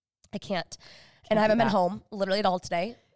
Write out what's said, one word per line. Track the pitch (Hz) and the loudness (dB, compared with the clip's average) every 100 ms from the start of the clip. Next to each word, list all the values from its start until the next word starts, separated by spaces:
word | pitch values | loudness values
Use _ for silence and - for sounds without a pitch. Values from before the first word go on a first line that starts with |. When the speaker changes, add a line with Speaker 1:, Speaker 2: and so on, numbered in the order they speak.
| _ _ _ | _ _ _
Speaker 1:
I | 202 | -14
can't. | - 185 - - - - - _ - | -6 -6 -6 -14 -20 -20 -20 _ -2
And | 214 | 2
Speaker 2:
Can't | |
Speaker 1:
I | |
haven't | 214 220 | 4 4
Speaker 2:
do | |
Speaker 1:
been | 220 | 2
Speaker 2:
that. | |
Speaker 1:
home | 202 175 214 - | 2 0 -2 -10
literally | 208 190 196 | -6 -2 0
at | 196 | 0
all | 180 | 0
today. | - 170 202 247 _ | -2 -4 -4 -8 _